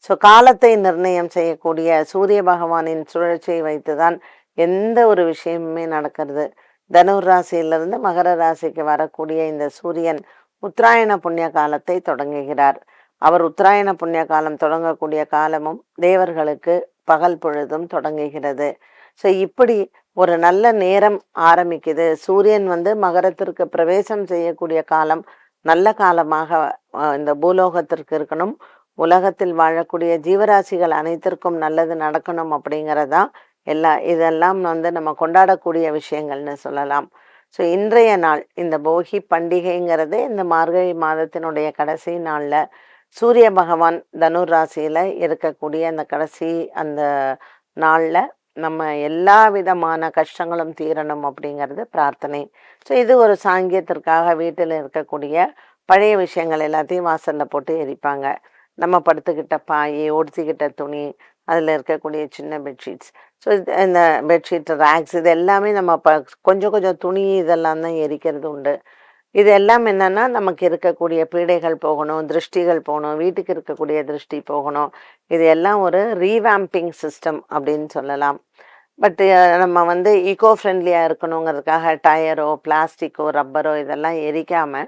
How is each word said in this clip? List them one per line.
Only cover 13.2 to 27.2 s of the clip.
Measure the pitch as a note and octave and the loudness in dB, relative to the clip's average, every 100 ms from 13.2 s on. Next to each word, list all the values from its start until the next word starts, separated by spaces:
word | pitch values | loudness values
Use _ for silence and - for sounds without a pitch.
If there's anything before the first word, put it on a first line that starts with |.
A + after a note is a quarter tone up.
| D3 E3+ E3 | 2 4 0
உத்தராயண | D#3+ F#3+ G3+ G3+ | 4 4 4 0
புண்ணிய | E3+ E3+ E3 D#3+ | -4 -4 -4 0
காலம் | D#3 D#3 D3+ | -2 -2 -2
தொடங்கக்கூடிய | D#3 D#3+ E3 D#3 D#3 D3+ D3+ | -2 0 -4 -4 -4 -4 -2
காலமும் | D3+ D#3 D#3 D#3 E3 _ | -2 -2 -2 -6 -10 _
தேவர்களுக்கு | - F3 F#3 F3+ D#3+ D3+ D3 - F3 E3+ _ | -2 2 2 2 -2 -4 -4 -2 -2 -4 _
பகல் | - D#3+ F3 D#3+ | 0 2 2 0
பொழுதும் | D#3+ D3 C#3+ D#3 E3+ | -4 -4 -6 -8 -6
தொடங்குகிறது. | E3 D#3 D3+ D3 D3 C#3+ C3 D3 - _ _ _ | -6 -6 -6 -8 -6 -6 -4 -6 -6 _ _ _
So, | _ G3+ | _ 0
இப்படி | F#3+ F#3+ - A#3+ A3 F#3+ _ _ | 2 -2 2 2 2 -4 _ _
ஒரு | - F3+ E3 | 0 2 4
நல்ல | E3+ F#3 A#3 | 4 4 4
நேரம் | A3 F#3 G3 G#3 G3+ _ - | 4 2 4 4 0 _ 2
ஆரம்பிக்குது. | E3 E3+ F3 E3 D#3+ D3+ E3 | 4 4 2 -4 -4 0 0
சூரியன் | D#3 - F#3+ G3+ G#3 G3 | 0 0 2 4 2 0
வந்து | E3+ F3 G#3+ | -2 -2 0
மகரத்திற்கு | F#3 F3 F#3 F3+ F#3 F3 F3 | 0 2 0 -2 -8 -4 -4
பிரவேசம் | E3+ E3 F#3+ G3 G#3+ F#3 | 0 2 0 0 -6 -4
செய்யக்கூடிய | F3 E3+ E3 E3+ D#3+ | -4 -4 -4 -4 -4
காலம் | D#3 D#3+ D#3 D#3+ - _ _ _ | 0 0 0 -2 -4 _ _ _
நல்ல | D#3 E3+ G3+ | 0 2 2
காலமாக, | G#3+ F#3+ E3+ D#3 D#3 D#3+ E3+ D3 - _ - | 2 2 2 0 -2 -2 -2 -2 -6 _ -6
அ, | D3+ | -4
இந்த | C#3+ | -2